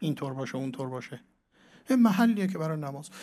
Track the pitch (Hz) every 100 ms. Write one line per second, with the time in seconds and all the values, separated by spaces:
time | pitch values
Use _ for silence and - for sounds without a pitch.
0 | 156 - 139 135 131 131 135 127 131 127
1 | - 127 _ _ _ _ _ - - 262
2 | 226 185 233 208 185 175 160 156 143 139
3 | 147 -